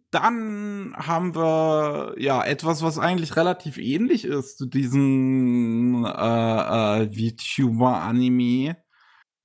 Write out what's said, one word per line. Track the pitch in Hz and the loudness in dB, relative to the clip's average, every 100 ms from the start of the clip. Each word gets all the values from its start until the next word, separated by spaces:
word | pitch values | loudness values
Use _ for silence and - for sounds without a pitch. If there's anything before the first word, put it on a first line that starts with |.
| _ | _
dann | 160 202 233 220 208 208 202 196 - | 0 0 0 -4 -8 -8 -8 -10 -10
haben | 139 165 180 160 | -4 -2 -2 0
wir, | 160 160 160 156 151 147 67 - | 0 2 2 2 0 -4 -6 -4
ja, | 135 131 - | -2 0 0
etwas, | 143 160 156 | -2 -2 -2
was | 160 156 | -2 0
eigentlich | 170 180 160 - | 0 0 -2 0
relativ | 170 180 156 - | 0 -2 -8 -8
ähnlich | 113 151 240 330 - | -4 -2 0 0 0
ist | 143 127 - | -4 -6 -10
zu | 127 | -4
diesem, | 131 127 139 139 135 131 131 127 120 117 113 123 123 113 | -2 2 2 4 4 2 2 2 2 2 2 2 2 0
äh, | - 113 117 113 110 - 113 107 107 | 0 0 2 2 0 0 0 2 2
äh, | 107 | 0
VTuber-Anime, | 104 113 113 - - 127 113 127 107 90 120 127 123 123 123 143 170 _ _ _ _ _ _ | -2 -4 -4 -6 0 2 4 2 2 0 2 2 2 2 2 0 -6 _ _ _ _ _ _